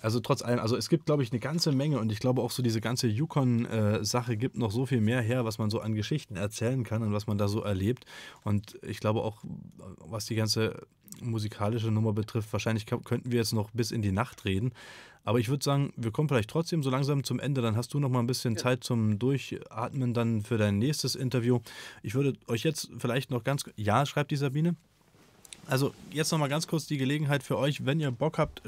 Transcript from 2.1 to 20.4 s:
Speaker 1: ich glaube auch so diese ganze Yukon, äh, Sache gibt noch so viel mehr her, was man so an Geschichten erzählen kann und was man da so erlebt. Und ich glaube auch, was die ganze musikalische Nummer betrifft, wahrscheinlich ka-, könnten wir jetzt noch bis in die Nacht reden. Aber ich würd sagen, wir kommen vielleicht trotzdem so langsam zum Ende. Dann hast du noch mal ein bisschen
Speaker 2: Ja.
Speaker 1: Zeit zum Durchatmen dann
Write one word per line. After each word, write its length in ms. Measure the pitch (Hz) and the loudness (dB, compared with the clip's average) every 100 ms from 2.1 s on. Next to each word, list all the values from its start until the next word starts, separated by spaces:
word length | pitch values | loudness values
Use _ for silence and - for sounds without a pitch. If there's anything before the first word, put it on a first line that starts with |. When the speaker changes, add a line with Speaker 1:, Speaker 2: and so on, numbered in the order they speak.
Speaker 1:
ich 80 | 107 | 0
glaube 220 | 127 127 | 2 2
auch 100 | 113 | 0
so 100 | - | 0
diese 180 | 123 110 | 2 2
ganze 280 | 113 123 120 | 0 0 0
Yukon, 560 | 107 160 - 131 117 120 | 0 0 2 4 2 2
äh, 380 | 113 104 107 | 2 4 2
Sache 320 | 104 123 123 110 | 2 -2 0 -2
gibt 200 | 131 - | -2 0
noch 140 | 117 | 0
so 160 | 107 131 | 0 0
viel 140 | 127 | 2
mehr 200 | 107 127 | 2 2
her, 240 | 110 127 | 0 0
was 140 | 113 107 | 0 -2
man 100 | 110 | -2
so 120 | 107 | -2
an 160 | 107 107 | -2 -2
Geschichten 400 | 104 156 - 95 | -2 -4 -4 -6
erzählen 480 | 104 - 113 131 | -4 -2 -2 0
kann 180 | 110 110 | -2 -2
und 100 | 110 | 0
was 140 | 104 104 | 0 0
man 100 | 104 | 0
da 120 | 101 | 2
so 140 | 107 | 0
erlebt. 420 | 104 98 98 123 - - - - | 0 0 2 0 -6 -18 -18 -10
Und 340 | 107 104 - - | -2 -2 -2 -14
ich 180 | - 104 | -10 -2
glaube 220 | 107 110 | 0 2
auch, 200 | 107 107 - - - - 95 - | 0 -6 -12 -14 -14 -18 -18 -16
was 280 | - 110 - | -10 -8 -4
die 100 | 110 | 0
ganze 500 | 110 104 110 - - _ - - | 0 2 0 -2 -14 _ -20 -10
musikalische 720 | 120 113 107 - 104 117 110 | -4 -2 -4 -2 0 0 2
Nummer 220 | 110 110 | 2 2
betrifft, 400 | 107 107 117 110 | 0 0 -2 -2
wahrscheinlich 340 | 104 117 113 107 | -2 0 -2 -2
ka-, 120 | 123 | -6
könnten 340 | - 120 127 | -2 -4 0
wir 60 | 120 | 0
jetzt 140 | 113 | 2
noch 180 | 113 104 | 0 -2
bis 180 | 117 110 | -2 -2
in 100 | 117 | 0
die 120 | 104 | 2
Nacht 320 | 95 120 - | 2 0 -2
reden. 280 | - 95 127 - - - - - | 0 0 0 -4 -16 -20 -20 -10
Aber 160 | - 117 | 0 2
ich 80 | 113 | 2
würd 160 | 143 | 0
sagen, 280 | - 139 139 - | 2 2 0 -2
wir 160 | 113 | -4
kommen 160 | 107 151 | 0 2
vielleicht 220 | 135 110 | 2 2
trotzdem 340 | 156 170 170 | -2 0 0
so 60 | 135 | 2
langsam 340 | 131 139 143 | 0 2 0
zum 160 | - 123 | 0 -2
Ende. 220 | - 135 | 0 0
Dann 120 | 117 | 2
hast 180 | 107 123 | 0 0
du 40 | 147 | 0
noch 120 | 143 | 2
mal 100 | 127 | 2
ein 80 | 120 | 2
bisschen 260 | 123 127 | 0 0
Speaker 2:
Ja. 60 | 110 | 0
Speaker 1:
Zeit 240 | 123 127 | 2 0
zum 340 | - 120 110 104 | 0 2 2 2
Durchatmen 960 | 123 139 - 92 - 110 120 139 123 | 2 0 -2 -10 -10 -6 -4 -2 0
dann 280 | 120 117 113 | 2 2 0